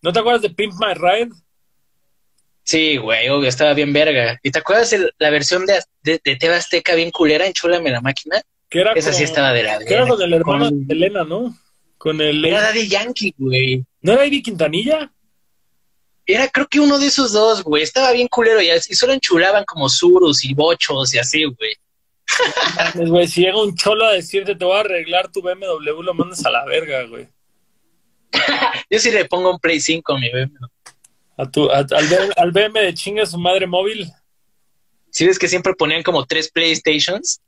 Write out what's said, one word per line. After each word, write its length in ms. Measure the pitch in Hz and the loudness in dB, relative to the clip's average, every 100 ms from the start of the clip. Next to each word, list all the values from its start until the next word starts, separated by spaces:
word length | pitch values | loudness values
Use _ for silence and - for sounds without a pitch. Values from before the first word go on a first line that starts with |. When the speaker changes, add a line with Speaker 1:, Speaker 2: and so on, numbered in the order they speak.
Speaker 1:
¿No 120 | 165 | 0
te 60 | 180 | 0
acuerdas 220 | 226 240 | 2 0
de 80 | 208 | 0
Pimp 220 | 170 214 180 | -4 -8 -4
My 140 | 214 | -4
Ride? 380 | 180 175 208 240 - _ _ _ _ _ _ _ _ _ _ _ _ | 0 0 0 -2 -10 _ _ _ _ _ _ _ _ _ _ _ _
Speaker 2:
Sí, 340 | - 160 156 139 | -4 0 0 -2
güey, 320 | 107 110 120 | -2 -2 0
obvio, 180 | 143 135 | 0 0
estaba 260 | 127 151 | 2 2
bien 200 | 143 143 | 2 0
verga. 460 | 143 156 139 117 120 | 2 2 2 -2 -2
¿Y 80 | 143 | -4
te 80 | 147 | -4
acuerdas 320 | - 208 233 | 0 2 2
el, 180 | 208 175 - | 0 -2 0
la 100 | 151 | 0
versión 360 | 147 147 180 190 | 0 0 -2 2
de, 160 | 190 - _ | 0 0 _
de, 160 | 151 160 | -4 -2
de 120 | - 135 | -2 -2
T 120 | 165 | 0
V 80 | 175 | 0
Azteca 400 | 170 170 - 165 | 0 -4 0 0
bien 160 | 170 | 0
culera, 340 | - 160 151 190 | 0 2 2 0
Enchúlame 440 | 180 170 175 156 | -2 0 0 0
la 100 | 123 | -2
máquina? 400 | 127 135 156 190 - _ _ | -2 -4 -4 -6 -6 _ _
Speaker 1:
Que 120 | 170 | 0
era 120 | 190 | 2
Speaker 2:
Esa 200 | 190 151 | 2 0
sí 60 | 139 | -2
Speaker 1:
con, 60 | 147 | 0
Speaker 2:
estaba 240 | - 139 | 2 2
de 100 | 120 | 2
la 140 | 107 107 | 0 -4
Speaker 1:
que 140 | - | 0
era 100 | 214 | 2
Speaker 2:
verga. 120 | 254 226 | 2 2
Speaker 1:
con 60 | |
el 100 | 180 | 2
hermano 320 | 165 156 143 143 | 2 2 0 0
Speaker 2:
Con 140 | 143 139 | -2 -4
Speaker 1:
de 60 | |
Selena, 300 | 156 185 202 | 0 0 0
¿no? 320 | 156 180 247 240 _ _ _ _ | -4 -4 -6 -10 _ _ _ _
Con 240 | 156 156 | -6 -2
el 220 | 151 147 | 0 0
Speaker 2:
Era 180 | 160 196 | 0 2
Daddy 260 | 214 220 214 | 0 0 -2
Yankee, 460 | 196 226 247 208 - | -2 -4 -6 -6 -4
güey. 480 | 135 127 131 131 131 _ | -2 0 0 -2 -6 _
Speaker 1:
¿No 120 | 165 | 0
era 120 | 240 285 | 2 2
Ivy 160 | 277 | 0
Quintanilla? 680 | - 190 156 165 233 311 285 _ _ _ _ _ _ _ _ _ _ _ - | -6 -2 -2 -2 -2 -2 -4 _ _ _ _ _ _ _ _ _ _ _ -2
Speaker 2:
Era, 220 | 214 269 | 0 0
creo 180 | - 294 | -2 0
que 120 | 277 | 4
uno 180 | 294 285 | 4 4
de 60 | 277 | 2
esos 240 | 277 254 | 0 0
dos, 300 | 208 220 220 | 4 4 2
güey. 200 | 165 147 | 0 -2
Estaba 280 | 156 254 262 | 0 0 2
bien 160 | 247 247 | 2 0
culero 320 | - 226 220 | 2 4 4
y, 80 | 170 | 4
y 240 | 165 - 180 | 2 0 0
solo 180 | 247 | 2
enchulaban 500 | 269 - 175 180 202 202 | 0 2 2 4 2 0
como 220 | - 135 | -4 -2
surus 540 | - 175 180 175 143 | 2 6 6 6 2
y 100 | 135 135 | -2 0
bochos 580 | 156 170 - 139 131 | 0 0 -2 -2 -2
y 60 | 123 | -2
así, 240 | 120 156 156 | -2 0 -2
güey. 300 | 123 110 - _ _ _ _ - - 247 - - 170 | -4 -10 -10 _ _ _ _ -8 -2 -2 -2 -4 -2
Speaker 1:
Mames, 340 | 170 175 170 | -4 -2 2
güey, 180 | 175 170 | 2 2
si 140 | 165 | 2
llega 180 | 185 202 | 2 2
un 140 | 214 170 | -2 0
cholo 300 | 196 214 226 | 0 2 2
a 80 | |
decirte, 420 | 196 - 196 190 185 | 2 0 -6 -4 -4
"Te 100 | 180 | 0
voy 100 | 196 | 0
a 20 | |
arreglar 500 | 214 180 160 175 190 | 0 -4 -2 -2 -2
tu 100 | - | -6
B 80 | 180 | -6
M 140 | 185 196 | -6 -4
W", 360 | 160 147 156 | -6 -4 -6
lo 100 | 180 170 | -6 -4
mandas 280 | 175 180 - | -4 -4 -2
a 40 | |
la 160 | 117 135 | -2 -2
verga, 380 | 143 160 135 | -4 -2 -8
güey. 240 | 120 120 117 _ _ _ _ _ _ _ _ _ _ | -8 -14 -20 _ _ _ _ _ _ _ _ _ _
Speaker 2:
<laughs> 580 | - - 285 254 - - | -4 -2 -2 -4 -4 -4
Yo 100 | 214 | 0
sí 120 | 240 | 2
le 140 | 214 170 | 0 0
pongo 260 | 180 185 | 0 0
un 80 | 180 | 0
Play 200 | 165 160 | 0 0
cinco 340 | 143 165 160 | 0 -4 -2
a 60 | 139 | -4
mi 120 | 120 | -2
B 100 | 123 | -4
M 120 | 135 - | -6 -8
W. 120 | 123 _ - _ _ _ _ - | -20 _ -20 _ _ _ _ -12
Speaker 1:
A 140 | 131 | -4
tu, 180 | 147 143 | 0 2
a, 80 | 135 | 2
al, 280 | 143 139 151 | 2 0 2
B-, 220 | 180 196 190 | 2 2 2
al 140 | 175 | 2
B 120 | 180 214 | 2 0
M 140 | 214 | 2
de 120 | 196 | -2
chinga 320 | 170 - 208 202 | -2 -8 -2 -2
su 120 | 170 | -2
madre 300 | 175 190 185 | 0 0 0
móvil. 420 | 180 196 220 165 _ _ _ _ _ _ _ _ _ _ | -2 -2 -4 -12 _ _ _ _ _ _ _ _ _ _
Speaker 2:
¿Sí 140 | - 165 | 0 2
ves 100 | 185 | 2
que 100 | 175 | 0
siempre 260 | 180 190 185 | -2 -2 -2
ponían 260 | 151 160 | -2 -2
como 220 | 170 165 131 | -2 -2 -2
tres 240 | 156 151 | -4 -4
PlayStations? 880 | - 165 156 160 151 156 190 - - | -2 0 0 -2 -2 -2 -4 -6 -8